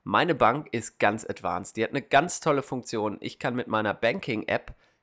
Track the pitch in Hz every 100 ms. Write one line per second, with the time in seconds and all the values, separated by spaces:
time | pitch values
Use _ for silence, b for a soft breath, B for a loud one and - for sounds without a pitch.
0 | - 101 160 139 113 131 - 113 110 -
1 | 104 107 - - 92 87 95 - 110 135
2 | - 139 175 - - 143 - 131 110 113
3 | 104 101 - - 139 123 - 110 107 -
4 | 113 180 - 110 - 113 - - _ _